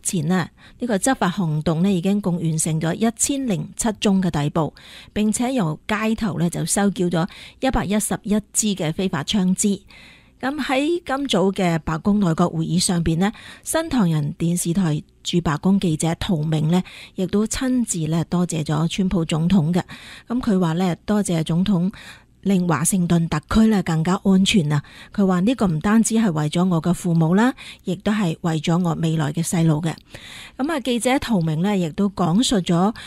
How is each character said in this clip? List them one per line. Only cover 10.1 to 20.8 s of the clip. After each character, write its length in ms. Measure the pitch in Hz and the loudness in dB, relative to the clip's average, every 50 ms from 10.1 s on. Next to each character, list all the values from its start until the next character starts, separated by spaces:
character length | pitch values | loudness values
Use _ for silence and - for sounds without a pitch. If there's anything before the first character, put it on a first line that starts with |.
| - - _ _ _ - | -20 -20 _ _ _ -8
咁 120 | 247 262 294 | -6 -6 -4
喺 440 | 302 240 - 262 262 294 320 349 349 - | -4 -2 0 0 0 2 0 -2 -4 -2
今 220 | - 262 277 285 247 | -4 -4 -4 -2 0
早 240 | - 175 190 196 | 0 2 2 2
嘅 260 | 190 - 185 175 165 160 - | 0 0 0 0 0 0 -2
白 100 | 170 160 | -4 -6
宮 240 | 160 - 208 202 208 | -2 0 0 2 2
內 80 | 202 170 | 2 2
閣 180 | 160 - 175 - | 2 2 0 0
會 140 | - 165 160 | 0 -2 -2
議 120 | 151 160 | 0 0
上 280 | 180 - - 175 175 160 | 0 0 0 0 0 0
邊 140 | 170 165 165 | 0 0 0
呢， 120 | 196 214 - - - - - - | 0 -2 -2 -6 -20 -20 -20 -16
新 260 | - - - 320 330 330 | -10 -4 -4 -4 -2 0
唐 220 | 269 247 185 165 | 0 0 2 2
人 240 | 160 151 147 151 165 | 2 0 -2 -4 -4
電 240 | - 165 170 175 175 | -4 -2 -2 -2 -2
視 120 | - 170 | -2 -2
台 280 | 165 196 185 156 147 160 - _ _ _ | 0 0 0 0 0 -2 -6 _ _ _
駐 180 | - - - 175 | -8 -2 -2 0
白 120 | 170 - | 0 0
宮 260 | 240 247 - 185 196 196 | -2 0 2 2 2 2
記 180 | - 170 156 | 2 0 0
者 160 | - 170 165 165 - | 0 0 -2 -2 -2
陶 160 | - 220 180 151 | -2 -2 -2 -2
明 300 | 151 160 160 156 156 156 | 0 -2 0 0 2 2
呢， 140 | 175 185 185 - - - - - - | 2 0 0 -2 -12 -20 -20 -14 -6
亦 100 | - 185 180 | -6 -4 -2
都 180 | 202 208 220 | 0 0 0
親 380 | 220 - - 262 254 254 247 226 | 0 -2 -4 -2 0 0 0 0
自 140 | - - 170 156 151 | -2 -2 -4 -2 -2
呢， 160 | 165 165 151 | 0 -2 -2
多 200 | - 180 180 180 | 0 0 -2 -2
謝 200 | - 165 160 151 | -2 -2 -4 -2
咗 240 | - 151 151 165 165 | -2 0 0 0 -2
川 200 | - - 185 185 | 0 -2 -2 0
普 160 | 208 170 160 | 0 -2 -2
總 240 | - 170 151 160 180 | -2 -2 0 2 4
統 240 | 196 190 147 160 | 4 4 2 2
嘅。 80 | 180 175 - - - - - - - - - | 0 -2 -2 -4 -14 -18 -18 -20 -20 -20 -10
咁 140 | - 240 254 | -6 -6 -2
佢 180 | - 240 190 185 | 0 0 2 2
話 140 | 180 160 | 2 0
呢， 240 | 160 175 | 0 0